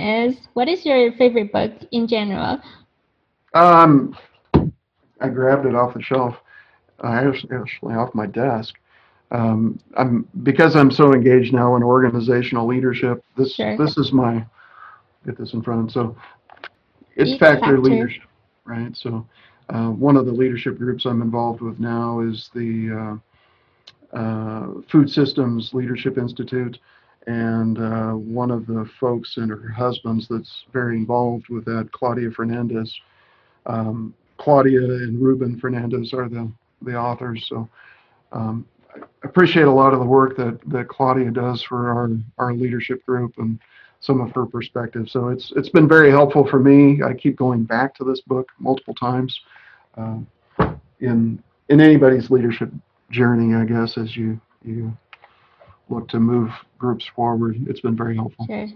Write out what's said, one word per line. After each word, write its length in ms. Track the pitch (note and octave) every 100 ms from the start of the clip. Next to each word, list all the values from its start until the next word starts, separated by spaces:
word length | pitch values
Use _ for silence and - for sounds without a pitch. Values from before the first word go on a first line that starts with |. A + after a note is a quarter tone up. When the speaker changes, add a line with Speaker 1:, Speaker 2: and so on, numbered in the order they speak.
Speaker 1:
is, 340 | G#3 A3+ A#3+ B3+ _
what 160 | A#3+ B3+
is 160 | F4+
your 280 | D#4 C4 A#3+
favorite 380 | A#3+ B3 A#3 G#3
book 220 | G#3 A3 - -
in 140 | A#3 A3+
general? 540 | A3 G3+ F#3+ - C#4 - - _ _ _ _ _ _ _
Speaker 2:
Um, 600 | E3 F3 E3+ E3 C#3 - - _ _ _ - - - _ _ _ -
I 80 | B2+
grabbed 360 | B2 C3 C#3
it 100 | C3
off 200 | A#2+ B2
the 80 | A2+
shelf, 340 | - C3 B2 - _ - _ _ _ _
uh, 60 | A#2+
actually, 480 | A#2 C#3 C3 - B2+
actually 380 | G#2+ - -
off 200 | A2+ A#2+
my 120 | G#2+ G#2
desk. 480 | A2+ C3+ A2 A2+ - _ _ _ _ -
Um, 500 | A#2+ A2+ A2 A2+ - _ -
I'm, 320 | B2+ A#2+ - -
because 340 | B2+ C3+ D#3+ D3+
I'm 140 | C3+
so 220 | B2+ C#3+
engaged 400 | C3 B2 B2+ A#2+
now 220 | B2 B2 B2
in 60 |
organizational 840 | A#2+ B2+ B2 A#2+ A#2 A#2+ B2 A#2+ A2+
leadership, 580 | B2+ B2+ A#2 B2 A#2+ _ -
this, 180 | C3
Speaker 1:
Sure. 220 | - G#2+ G#2+
Speaker 2:
this 200 | D3+ D#3
is 160 | B2+
my, 320 | C3+ A#2+ A#2 A2+ _ _ - - - _ _
get 120 | C3 B2
this 160 | A2+
in 100 | A#2
front. 280 | A#2+ A2+ A2+
So 240 | B2+ A2+ A#2 - _ _ - - _ _ _ _ -
it's 160 | -
Speaker 1:
Eat 80 | C4+
Speaker 2:
Factor 200 | D#3+ C#3+
Speaker 1:
Factor. 200 | D3 C3+
Speaker 2:
Leadership, 420 | C3 A2+ A#2 - _ _ _ _
right? 320 | - A#2 A#2+ -
So, 300 | A#2+ A2+ A2+ _ _ _ -
uh, 180 | A2+ A#2
one 280 | G#2 C#3 C#3
of 100 | B2+
the 60 |
leadership 460 | A#2 C3 A#2 C3 G2+
groups 280 | B2 A#2+ B2+
I'm 160 | A#2
involved 380 | A2+ A#2+ A#2 A2+
with 200 | A#2 A2
now 400 | A#2 A#2 A#2 A#2
is 300 | A2+ A2 -
the, 680 | A#2+ A#2 A2+ A2 A2 G#2+ G#2+ _ _ _ _ _ _ _ _ _
uh, 40 | A#2+
uh, 520 | A2+ A2 A2 A2 B2 - -
Food 220 | D#3 C#3
Systems 640 | D#3 C#3 D3 A#2+ A#2 A2+
Leadership 440 | C3 B2 A#2+ C3 C3
Institute, 600 | B2 - A#2 B2+ A#2+ B2 _ _ _ _ A#2
and, 520 | A#2 A2+ A2+ A2+ A2+
uh, 340 | A2+ A2+ A2
one 400 | A2 A2 A#2+ B2
of 140 | A#2+ A2+
the 200 | A2+ A2 -
folks 380 | B2 A#2 - B2
and 120 | A2+
her 180 | G#2+ A2+
husband's 600 | A2 B2 A#2+ A#2 A2+ A2
that's 380 | A2+ - - -
very 240 | B2+ A#2+ A2+
involved 520 | A2 B2 B2 A#2+ A#2
with 160 | A#2
that, 260 | A2+ A2+ A2
Claudia 400 | - B2 A#2+ A#2
Fernandez. 680 | A2+ A2+ A#2+ A#2+ A2+ A2 - _ _ _ _ _ _ -
Um, 480 | A2+ A2 A2+ A2 - _ -
Claudia 420 | D3 C#3 C3+ C3
and 400 | B2+ B2 A#2+ A#2+
Ruben 380 | C3 C3 A#2+ A#2
Fernandez 540 | B2+ A#2+ A#2+ A#2+ A2+
are 140 | B2+ A#2+
the, 200 | A#2 A2+ A#2 _ -
the 140 | B2 A#2+
authors. 500 | A#2+ A#2+ B2 A2+ -
So, 200 | A#2 A2 _ - _ _ _ _
um, 340 | - A2 A#2 - _ _ -
I 320 | - _ C#3
appreciate 360 | F3+ F3 E3 C#3+
a 60 |
lot 200 | C3 C3+
of 60 | C3
the 80 | B2
work 300 | C3+ C3 C3
that, 220 | A#2 A2+ D3
that 180 | C3 A#2+
Claudia 420 | - C3 C3 A#2+
does 320 | A#2+ B2 A#2+
for 280 | - B2 A#2+
our, 200 | A#2+ A#2+ A2+ A2+ -
our 160 | B2
leadership 500 | A#2+ B2+ A#2+ A2 C3
group 300 | - B2 A#2+ -
and 200 | A2+ A2+ _ _ _ _
some 200 | - C3
of 100 | A#2
her 120 | B2+ A#2
perspective. 640 | A#2+ - B2 A#2 A#2+ A2
So 180 | B2+ B2
it's, 240 | A#2 - D3
it's 120 | C#3+
been 200 | - D3+
very 220 | D#3+ C#3+
helpful 360 | C#3+ C#3 D3 C3+
for 120 | C3+
me. 440 | C#3 C#3+ C#3 C#3+
I 100 | B2+
keep 240 | B2 D3 -
going 280 | B2+ A#2
back 300 | A2+ A#2 C3+ -
to 80 |
this 160 | C3 C3
book 300 | - B2+ B2+ -
multiple 360 | B2+ C3+ -
times, 440 | - B2 B2+ B2+ - _ _ _ _ _ -
uh, 200 | A2+ A2+ - _ _ - - - _ -
in, 420 | B2+ A#2 A2+ - _ _ -
in 120 | D3
anybody's 500 | D#3 D3 C3 B2+ -
leadership 400 | B2+ A#2 A2+ A#2 - _ _ _
journey, 440 | A#2 B2 A#2 A#2
I 100 | A2+
guess, 340 | A2+ A#2 A2+ A#2+
as 180 | A2+ A#2
you, 240 | A2 A2 _ _
you 320 | A2+ A2+ A2+ A2 _ - _ _ _ _ _ _ -
look 200 | A#2+ A2+
to 120 | A#2
move 300 | A2+ B2 A2+ - _ -
groups 280 | B2 A2+ -
forward. 500 | - A#2+ A2+ A#2 A2 -
It's 120 | -
been 160 | A#2 A2+
very 200 | A#2 A2+
helpful. 300 | A2+ - A2+
Speaker 1:
Sure. 220 | G#3+ G#3